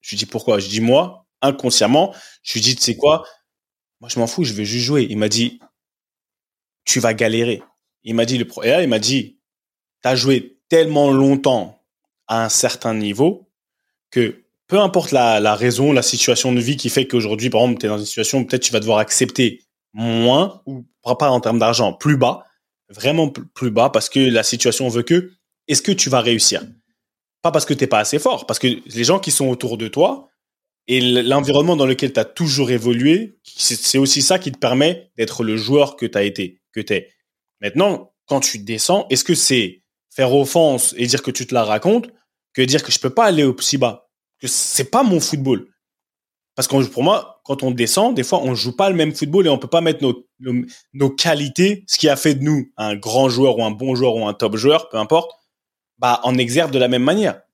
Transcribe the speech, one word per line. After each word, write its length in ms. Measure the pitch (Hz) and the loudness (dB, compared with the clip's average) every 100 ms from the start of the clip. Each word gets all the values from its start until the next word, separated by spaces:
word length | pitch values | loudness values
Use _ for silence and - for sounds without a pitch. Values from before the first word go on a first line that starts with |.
Je 100 | - | -12
lui 60 | 101 | -10
dis, « 80 | 101 | -8
Pourquoi ? » 320 | 117 - 104 | -6 -2 -2
Je 80 | 98 | -2
dis, « 140 | 107 | -2
Moi, 440 | 117 139 180 - _ _ | 2 2 2 -8 _ _
inconsciemment, 720 | 139 139 127 - 107 147 190 - - _ | -2 -2 -2 0 2 2 2 -4 -20 _
je 100 | - | -8
lui 80 | 117 | -2
dis, 140 | 113 127 | -2 0
tu 60 | |
sais 140 | 123 107 | -2 0
quoi ? 280 | 143 160 - _ _ _ _ _ _ _ | 2 2 -2 _ _ _ _ _ _ _
Moi, 80 | 120 | -10
je 100 | 123 | -4
m'en 80 | 117 | -4
fous, 160 | - | -2
je 100 | 131 | -4
veux 100 | 104 | -4
juste 220 | 104 120 123 | -6 -4 -2
jouer. » 220 | 147 107 | 0 0
Il 80 | 104 | -2
m'a 120 | 107 | -2
dit, « 300 | 113 120 - _ _ _ _ _ _ _ _ _ _ _ _ - | -2 -4 -6 _ _ _ _ _ _ _ _ _ _ _ _ -4
Tu 140 | 120 | 0
vas 140 | 113 | 0
galérer. » 480 | 110 113 113 117 98 - _ _ _ | 0 0 0 -2 -4 -10 _ _ _
Il 120 | 110 117 | -4 -2
m'a 100 | 117 | 0
dit, 120 | 123 | -2
le 80 | 113 | -4
pro-, 180 | - | -4
et 60 | 113 | 0
là, 140 | 165 | 2
il 40 | 151 | 2
m'a 120 | 110 | 0
dit, 400 | 107 135 - _ _ _ _ _ _ _ | 0 -2 -4 _ _ _ _ _ _ _
T'as 140 | 127 127 | -2 0
joué 440 | 131 127 - _ _ | 2 0 -2 _ _
tellement 420 | 165 156 147 139 | 2 4 2 4
longtemps 720 | 135 135 139 135 120 90 - _ _ _ _ - | 4 4 2 2 0 -4 -14 _ _ _ _ -6
à 180 | 113 113 | -4 -2
un 40 | |
certain 440 | - 117 - 120 | 0 0 -2 -4
niveau 560 | 110 104 101 160 196 _ _ _ _ _ _ _ | -4 -4 2 0 0 _ _ _ _ _ _ _
que 320 | 123 113 - _ _ _ | -2 -2 -4 _ _ _
peu 120 | 196 | 2
importe 320 | 190 185 151 | 2 0 2
la, 280 | 135 117 107 | 2 4 4
la 160 | 107 104 | 2 2
raison, 360 | 123 117 143 | 0 2 2
la 100 | 131 | 2
situation 500 | - - - 117 131 | 2 0 0 2 0
de 80 | 123 | 0
vie 180 | 120 127 | 0 -2
qui 120 | 117 | -2
fait 180 | 135 131 | -2 0
qu'aujourd'hui, 420 | 120 107 110 120 | -2 -2 -4 0
par 120 | 113 | 2
exemple, 180 | 123 113 | 2 0
t'es 80 | 107 | -4
dans 100 | 107 | -4
une 80 | 104 | -6
situation 340 | - 107 135 | -6 -2 -2
où 60 | 120 | -2
peut-être 180 | 127 | -2
tu 100 | - | -2
vas 60 | 110 | -2
devoir 200 | 110 107 | 2 0
accepter 640 | 107 - 123 - 117 123 _ _ _ | 0 0 0 0 0 -2 _ _ _
moins, 680 | 107 117 113 120 139 190 - - | -8 -4 2 2 4 0 -4 -14
ou 200 | 131 - _ | -16 -16 _
pas, 140 | 120 123 | -4 0
pas 140 | 147 | 2
en 100 | 123 | 2
termes 200 | 117 117 | 0 2
d'argent, 340 | 113 117 101 | 2 2 -2
plus 240 | - 151 139 | 0 0 2
bas, 280 | 117 - - _ _ _ _ | 0 -2 -12 _ _ _ _
vraiment 400 | 101 131 160 151 | -6 -2 0 -2
p-, 120 | - - | -4 -16
plus 180 | - 123 | -8 -2
bas, 180 | 110 127 | 2 2
parce 200 | 110 - | 2 0
que 100 | 139 | 2
la 240 | 131 113 | 2 2
situation 460 | - 120 123 113 131 | 0 0 0 0 -2
veut 140 | 117 | -4
que, 280 | 120 175 180 _ _ _ - | 0 0 0 _ _ _ -4
est-ce 140 | 139 | -2
que 100 | - | 0
tu 180 | 190 131 | -2 0
vas 120 | 127 | 2
réussir ? 420 | 117 113 - - - - _ _ _ _ _ _ | 2 2 2 0 -8 -20 _ _ _ _ _ _
Pas 100 | 170 | -2
parce 140 | 151 - | 0 0
que 80 | |
t'es 140 | 135 135 | -2 2
pas 120 | 107 | 2
assez 200 | 107 147 | 0 0
fort, 260 | 254 - - | -2 -2 -6
parce 140 | 110 | -2
que 80 | 127 | -2
les 360 | 113 - 113 | -4 -8 -2
gens 160 | 120 196 | 0 0
qui 120 | 190 | 0
sont 160 | - 135 | -2 0
autour 300 | 123 120 113 | -2 -6 -6
de 100 | 110 | -6
toi 400 | 139 185 277 - _ _ _ _ _ - | 0 0 -2 -14 _ _ _ _ _ -2
et 100 | 127 | 0
l-, 300 | 123 123 117 | 2 2 2
l'environnement 480 | 139 135 143 165 160 | 0 2 2 2 2
dans 80 | 131 | 0
lequel 260 | 131 135 | 0 -2
t'as 120 | 139 131 | -2 -4
toujours 460 | - 160 135 123 | -4 -2 0 0
évolué, 680 | 123 117 120 139 185 220 _ | 0 0 2 2 2 -2 _
c'est, 340 | - - - 117 | -20 -4 -4 -2
c'est 200 | - 135 | -2 0
aussi 240 | 135 143 | 2 0
ça 160 | 135 185 | 0 0
qui 140 | 147 | -2
te 60 | 127 | -4
permet 540 | 127 127 156 180 - - | 0 2 2 0 -10 -6
d'être 260 | 110 - | -6 -4
le 120 | 113 110 | -4 -4
joueur 400 | 110 143 139 - | 0 2 2 -2
que 100 | 117 | -4
t'as 180 | 101 | -2
été, 380 | 101 98 92 - _ | -2 -4 -10 -12 _
que 80 | 110 | -12
t'es. 280 | 104 98 - _ _ _ _ _ | -4 -6 -6 _ _ _ _ _
Maintenant, 520 | 101 156 202 156 - _ - | -6 0 0 -2 -10 _ -4
quand 160 | 139 | -2
tu 180 | - 110 | -2 -6
descends, 480 | 101 110 - 196 196 | -8 -4 0 0 0
est-ce 140 | 135 | -2
que 120 | - 165 | 0 0
c'est 480 | - 127 95 - _ _ _ | 2 0 0 -6 _ _ _
faire 200 | - 127 | -2 2
offense 600 | 139 135 170 156 127 - - | 2 2 2 2 2 -2 -2
et 100 | 123 | -2
dire 160 | 135 | -2
que 80 | - | -4
tu 160 | - 123 | -8 -4
te 60 | |
la 100 | 123 | -2
racontes 460 | 107 107 180 233 - _ _ _ _ | 0 0 2 0 -2 _ _ _ _
que 80 | - | -2
dire 220 | 131 143 | 0 0
que 80 | - | -2
je 80 | - | -4
peux 100 | 135 | -2
pas 160 | 226 220 | 2 2
aller 180 | 156 | 4
aussi 340 | 139 123 - 139 | 2 0 -4 0
bas ? 320 | 120 101 _ _ _ _ | -2 -4 _ _ _ _
Que 80 | 127 | -6
c'est 440 | - - - 127 | -4 -4 -4 0
pas 100 | 233 | 2
mon 160 | 247 170 | 2 2
football. 480 | - 147 135 110 - _ _ _ _ _ _ _ _ - | 0 -2 0 -2 -4 _ _ _ _ _ _ _ _ -6
Parce 120 | 127 | 0
que 160 | 139 127 | 0 0
pour 180 | - | 0
moi, 380 | 156 208 - - | 0 0 -4 -16
quand 180 | - 135 | -10 -6
on 60 | 131 | -4
descend, 440 | 123 117 190 233 220 | -2 0 2 0 0
des 80 | |
fois, 180 | 127 185 | -2 -2
on 140 | 131 123 | -2 -4
joue 200 | 123 123 | -4 0
pas 140 | 196 | 0
le 60 | 175 | 2
même 180 | 156 | -2
football 320 | 151 147 190 170 | -2 0 2 2
et 40 | |
on 100 | 135 | 0
peut 80 | 127 | 0
pas 140 | 170 | 0
mettre 200 | 165 156 | 0 0
nos, 260 | 135 123 - _ | -2 -2 -10 _
nos, 260 | 131 123 123 - _ | -6 -4 -6 -14 _
nos 160 | 139 139 | -2 -2
qualités, 720 | 135 170 147 143 165 190 202 - | 0 0 0 -2 0 0 0 -4
ce 100 | - | 0
qui 120 | 151 | 2
a 60 | 139 | 2
fait 200 | 156 135 | 0 0
de 80 | |
nous 280 | 147 147 - - | 0 -2 -4 -8
un 180 | 107 101 | -8 -6
grand 340 | 110 123 135 | -2 2 2
joueur 280 | 120 135 113 | 2 0 0
ou 60 | |
un 80 | 110 | -2
bon 240 | 104 135 123 | -4 -4 0
joueur 200 | 127 113 | 0 0
ou 120 | 104 | -4
un 60 | |
top 220 | 101 110 107 | -2 -4 0
joueur, 340 | 131 160 - | 2 2 0
peu 80 | 110 | -6
importe, 340 | 107 160 - - _ _ _ _ _ _ | 0 0 0 -12 _ _ _ _ _ _
bah, 200 | 123 120 | 0 2
en 140 | 123 127 | 0 0
exergue 340 | 120 143 160 | 0 0 0
de 80 | 131 | 0
la 80 | 123 | 2
même 160 | 123 | 2
manière. 380 | 135 202 185 - _ | 0 0 -2 -4 _